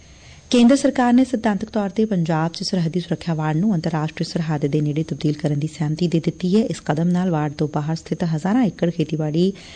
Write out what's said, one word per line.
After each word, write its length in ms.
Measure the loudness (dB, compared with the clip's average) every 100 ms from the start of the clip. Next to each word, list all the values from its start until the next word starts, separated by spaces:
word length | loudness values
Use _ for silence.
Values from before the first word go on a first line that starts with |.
| -20 -20 -20 -20 0
ਕੇਂਦਰ 240 | 6 6 6
ਸਰਕਾਰ 380 | 4 2 4
ਨੇ 100 | 4 4
ਸਿਧਾਂਤਕ 440 | 0 0 -2 -2
ਤੌਰ 200 | -4 -2
ਤੇ 160 | 0 0
ਪੰਜਾਬ 460 | 0 2 0 0
'ਚ 120 | -2
ਸਰਹੱਦੀ 360 | -4 0 0 -2
ਸੁਰੱਖਿਆ 340 | -4 -4 -2
ਵਾੜ 220 | -2 0 0
ਨੂੰ 180 | 2 0
ਅੰਤਰਰਾਸ਼ਟਰੀ 500 | 0 -2 -4 -4 -4
ਸਰਹੱਦ 400 | -4 -2 -2 0
ਦੇ 140 | 0
ਨੇੜੇ 220 | 0 -2
ਤਬਦੀਲ 300 | -4 -2 -2
ਕਰਨ 260 | -2 -2 -2
ਦੀ 80 | -4
ਸਹਿਮਤੀ 400 | -4 -4 0 0
ਦੇ 120 | 0
ਦਿੱਤੀ 360 | -2 -2 0 2
ਹੈ। 80 |
ਇਸ 180 | 0 -4 -4
ਕਦਮ 220 | -2 0
ਨਾਲ 220 | 0 0
ਵਾੜ 200 | 0 -2
ਤੋਂ 160 | -2 -2
ਬਾਹਰ 220 | -2 -4 -6
ਸਥਿਤ 280 | -6 -4
ਹਜ਼ਾਰਾਂ 400 | -2 -2 0 2 0
ਏਕੜ 240 | 0 -2
ਖੇਤੀਬਾੜੀ 640 | -2 -4 -2 -2 0 0 -2 -16